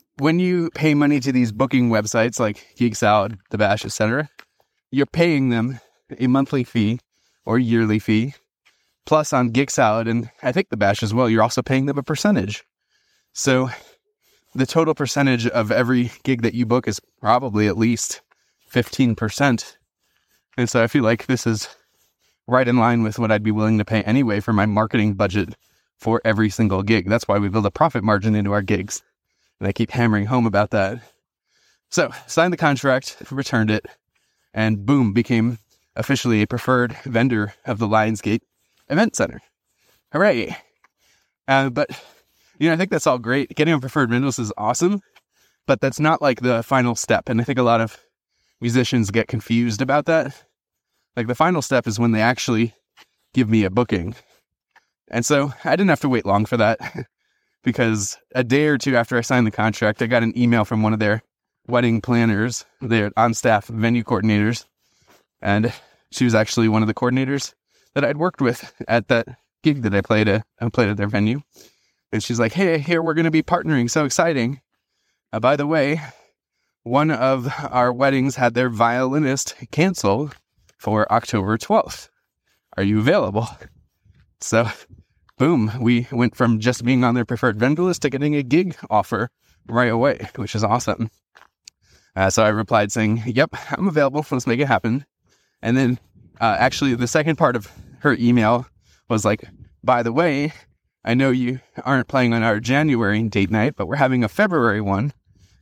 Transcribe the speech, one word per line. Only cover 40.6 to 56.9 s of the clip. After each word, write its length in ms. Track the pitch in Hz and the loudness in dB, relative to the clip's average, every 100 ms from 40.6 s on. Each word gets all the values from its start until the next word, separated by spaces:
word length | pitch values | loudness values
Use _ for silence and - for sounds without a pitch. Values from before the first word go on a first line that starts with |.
| _ _ _ _ _ _ _ _ - | _ _ _ _ _ _ _ _ 0
Uh, 240 | 135 135 | 0 0
but, 200 | 120 147 - - _ _ _ _ - | -2 -4 -8 -20 _ _ _ _ -2
you 100 | 165 | 0
know, 60 | |
I 20 | 160 | 0
think 140 | 185 | -2
that's 160 | 156 - | -2 0
all 120 | 127 | 0
great. 360 | 117 135 131 | 0 -2 -2
Getting 200 | - 156 | -2 0
a 60 | 156 | 0
preferred 300 | 127 151 123 | 0 0 2
vendor 160 | 120 139 | 2 0
list 120 | 123 | -2
is 140 | 110 - | -6 -4
awesome, 440 | 107 123 180 202 - _ _ _ _ _ - | -2 0 0 0 -6 _ _ _ _ _ -2
but 140 | 135 | 0
that's 200 | 135 120 | -2 0
not, 200 | 151 160 | 0 2
like, 200 | 143 120 | 0 0
the 220 | 123 117 | 0 0
final 320 | 113 135 120 | 0 0 0
step. 340 | 113 - 101 - | 0 0 0 0
And 120 | 117 | -2
I 40 | |
think 140 | 117 135 | 0 0
a 60 | |
lot 160 | 123 113 | 2 2
of 180 | 113 - _ _ _ _ _ - | 0 -8 _ _ _ _ _ -8
musicians 500 | 120 123 123 123 101 | -2 0 2 0 0
get 180 | 110 107 | -2 -2
confused 520 | 117 - 117 120 107 | -4 -2 0 0 -2
about 260 | 131 143 147 | -2 -2 0
that. 280 | 160 135 - _ _ _ _ _ _ _ - | 0 -2 -10 _ _ _ _ _ _ _ -6
Like, 120 | 113 | -4
the 60 | |
final 280 | 123 160 175 | 0 0 0
step 240 | - 131 117 | 0 0 0
is 140 | 107 | 0
when 120 | 117 | 2
they 100 | 110 | 2
actually 520 | 113 123 - 113 117 - _ _ - _ _ | 2 0 0 0 0 -4 _ _ -20 _ _
give 140 | - 113 | -2 2
me 160 | 110 | 2
a 60 | 95 | 2
booking. 440 | 98 123 101 85 - _ _ _ _ _ _ _ _ - | 0 0 -2 -4 -10 _ _ _ _ _ _ _ _ -10
And 140 | 117 | -6
so 280 | 117 147 143 - | 0 0 -2 -6
I 120 | 160 - | -2 0
didn't 140 | 196 | 2
have 100 | 147 | 2
to 80 | 143 | 0
wait 160 | 123 | 0
long 220 | 98 101 107 | 0 0 0
for 100 | 120 | 0
that 240 | 107 110 - | 0 0 -6